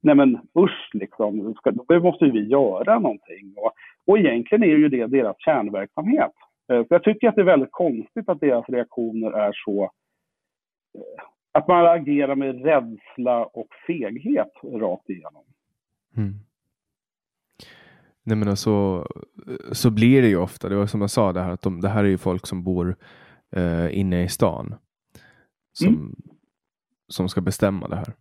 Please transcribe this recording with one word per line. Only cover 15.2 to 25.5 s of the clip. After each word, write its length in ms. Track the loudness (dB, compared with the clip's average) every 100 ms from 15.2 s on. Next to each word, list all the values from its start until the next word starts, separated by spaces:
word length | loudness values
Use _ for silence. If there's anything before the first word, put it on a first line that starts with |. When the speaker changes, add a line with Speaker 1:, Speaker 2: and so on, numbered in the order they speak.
| -14 _ _ _ _ _ _ _ _ -8
Speaker 2:
Mm. 160 | -8 -8 _ _ _ _ _ _ _ _ _ _ _ _ -20 _ _ _ _ _
Nej, 140 | -4 -2
men 100 | 0
alltså, 580 | -2 0 0 0 -4 -8 -16 -18 -20 -16 -16 -12
så 200 | 0 0
blir 300 | 4 6 6
det 60 | 6
ju 100 | 2
ofta. 320 | -2 -6 -6
Det 60 | -2
var 100 | -2
som 160 | -2
jag 80 | -2
sa, 240 | 0 0
det 80 | 0
här, 120 | -6
att 80 | -4
de, 200 | -6 -4
det 60 | -2
här 160 | 0
är 40 | 2
ju 100 | 0
folk 300 | -2 -6 -6
som 160 | -8
bor, 320 | -4 -2 -4 -6 _ -20 _ _ _ -4
eh, 440 | -2 -2 -2 -2
inne 240 | -2 -2
i 40 | -2
stan 480 | -2 -2 -2 -12 -14 _ _ _ -20 _ _ _